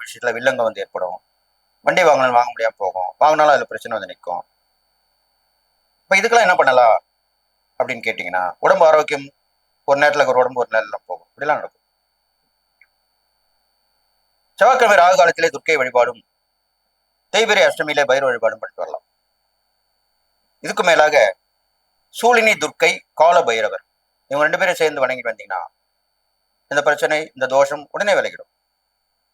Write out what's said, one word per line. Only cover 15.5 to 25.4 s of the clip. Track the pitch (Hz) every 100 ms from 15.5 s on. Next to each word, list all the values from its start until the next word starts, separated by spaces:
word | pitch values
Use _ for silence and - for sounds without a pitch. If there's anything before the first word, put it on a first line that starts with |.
துர்க்கை | 143 - 156
வழிபாடும் | 127 123 120 113 _ _ _ _ _ _ _ _ _ _ _
தேய்பிறை | 202 220 208 156
அஷ்டமியிலே | 131 151 147 143
பைரவ | 131 135
வழிபாடும் | 120 113 110
பண்ணிட்டு | - -
வரலாம். | 80 - - _ _ _ _ _ _ _ _ _ _ _ _ _ _ _
இதுக்கு | - 196 180
மேலாக | 156 151 147 107 92 _ _ _ _ _ _ _ -
சூலினி | 233 240 220 196
துர்க்கை, | 147 - 165 185 _ -
கால | 160 175 139
பைரவர், | 113 107 95 - _ _ _ _
இவங்க | 139 151
ரெண்டு | 170
பேரும் | 180 170
சேர்ந்து | 160 147
வணங்கிட்டு | 127 127 117
வந்தீங்கன்னா | 110